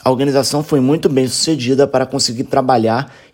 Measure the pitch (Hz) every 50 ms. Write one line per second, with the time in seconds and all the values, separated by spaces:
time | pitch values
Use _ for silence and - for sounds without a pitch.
0 | - 131 131 120 139 143 131 139 127 - 135 147 151 - 156 139 127 131 147 160
1 | - 185 139 131 131 123 - - - 160 160 135 117 123 135 127 143 - - 127
2 | 131 127 - 139 - - 113 117 123 - - 135 131 127 131 120 110 110 113 123
3 | 143 - - - - -